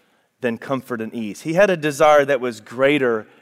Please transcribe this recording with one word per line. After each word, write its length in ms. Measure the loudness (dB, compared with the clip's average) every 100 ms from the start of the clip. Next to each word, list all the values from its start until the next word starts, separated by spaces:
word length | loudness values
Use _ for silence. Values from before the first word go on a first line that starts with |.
| _ _ _ _
than 180 | -6 -6
comfort 420 | -6 -8 -6 -10
and 140 | -8
ease. 260 | -8 -10 -10
He 120 | -4
had 160 | 2 2
a 60 | 2
desire 480 | -2 2 4 6
that 160 | 4 0
was 200 | -4 -8
greater 680 | -12 0 2 2 0 -2 -6 _